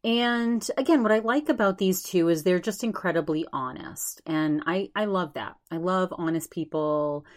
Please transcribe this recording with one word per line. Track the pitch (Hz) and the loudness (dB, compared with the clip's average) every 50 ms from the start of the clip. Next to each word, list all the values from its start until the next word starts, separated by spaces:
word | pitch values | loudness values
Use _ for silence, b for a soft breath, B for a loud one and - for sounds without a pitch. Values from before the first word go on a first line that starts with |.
| - | -2
And | 226 233 233 240 240 240 233 233 233 240 220 - - - | 0 0 2 2 0 0 0 0 0 0 -2 -2 -2 -4
again, | - 262 330 330 269 226 | -2 2 4 4 4 6
what | 208 | 4
I | 214 220 | 4 4
like | 220 226 254 294 294 - | 2 2 0 0 2 0
about | 277 220 214 196 190 | 0 2 2 2 2
these | - 196 190 185 185 | 2 2 2 2 0
two | - - - 175 165 170 | -4 -2 0 2 4 4
is | 170 156 151 | 2 2 2
they're | 190 180 180 | 2 2 2
just | - 220 196 - 247 | 0 -2 -4 -2 -4
incredibly | 226 - - - 180 156 165 156 160 156 156 165 - | -4 -4 -2 -4 0 0 0 0 0 -2 -2 -4 -4
honest. | - 139 131 127 127 - - - - - - - - - _ | -4 -6 -6 -6 -8 -10 -12 -14 -10 -10 -10 -10 -10 -12 _
And | - 156 156 156 156 151 151 - | -4 -2 0 2 2 0 0 0
I, | 165 175 190 196 - - | 0 -2 -2 -2 -2 -2
I | 202 214 | -2 -2
love | 208 196 185 175 143 - | 0 0 0 -2 -2 -6
that. | 127 104 - - - _ _ | -8 -10 -10 -12 -16 _ _
I | 165 | -8
love | 165 165 185 185 185 185 180 - | -4 -2 0 2 2 0 0 -2
honest | - 165 160 165 160 151 - | -4 -2 0 0 -2 -4 -4
people | - 170 160 151 - 156 151 151 151 151 147 147 147 147 B B B | -6 -6 -6 -2 -2 0 0 2 2 0 0 0 -2 -4 B B B